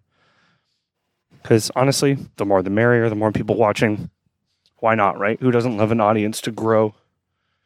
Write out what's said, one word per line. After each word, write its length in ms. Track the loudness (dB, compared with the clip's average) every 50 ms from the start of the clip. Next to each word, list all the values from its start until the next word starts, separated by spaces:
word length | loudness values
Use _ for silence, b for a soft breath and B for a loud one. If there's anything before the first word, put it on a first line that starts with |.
| _ _ _ _ _ _ _ _ _ _ _ _ _ _ _ _ _ _ _ _ _ _ _ _ _ _ _ _ -4
'cause 280 | 0 0 0 0 -2 -2
honestly, 420 | 0 0 0 0 0 0 0 0 -2 -6 -10 -10 -6
the 80 | -2
more 180 | 0 0 0 0
the 60 | 0
merrier, 400 | 0 0 2 4 4 2 2 0
the 60 | -2
more 160 | -2 -2 -2
people 240 | -2 -2 -2 -2 0
watching. 540 | 2 2 0 2 0 0 -2 -2 -4 -8 -12 -16 _ _ _ _ _ _ _ _ _ _ _ _ _
Why 180 | -2 0 2
not, 240 | 2 2 0 0 0
right? 200 | -2 -4 -2 -2
Who 100 | 0 0
doesn't 260 | 2 2 0 0 -2 -2
love 140 | 0 0
an 80 | 0 2
audience 400 | 2 2 2 2 0 -2 -4 -6
to 100 | -8 -8
grow 440 | -8 -4 -2 0 2 2 0 0 -4 _ _ _ _ _ _ _ _ _ _ _ _ _ _